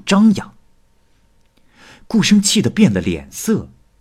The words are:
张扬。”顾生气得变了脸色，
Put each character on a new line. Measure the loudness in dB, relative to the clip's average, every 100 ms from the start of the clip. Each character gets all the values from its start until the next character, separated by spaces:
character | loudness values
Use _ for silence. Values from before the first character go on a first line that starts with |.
| -2
张 | 2 2 0
扬。” | -6 -20 _ _ _ _ _ _ _ _ _ _ _ _ -20 -20 -4
顾 | -2
生 | 2 2
气 | 2 -2
得 | -2
变 | 2 2
了 | 2
脸 | -4 -6 -10
色， | -10 -4 -4 -6 _ _ _